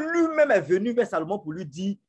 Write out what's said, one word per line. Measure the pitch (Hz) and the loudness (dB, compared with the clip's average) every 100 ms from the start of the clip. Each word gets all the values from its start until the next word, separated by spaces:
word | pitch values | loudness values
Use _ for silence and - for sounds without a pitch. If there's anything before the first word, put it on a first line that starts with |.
| 311 | 4
lui-même | 339 330 311 294 | 0 0 4 4
est | 202 | 4
venu | 143 185 226 | 2 0 0
vers | 240 208 | 0 0
Salomon | 170 160 202 | -2 -4 -6
pour | 151 | -6
lui | 160 156 | -10 -10
dire, « | 143 196 196 | -6 -6 -6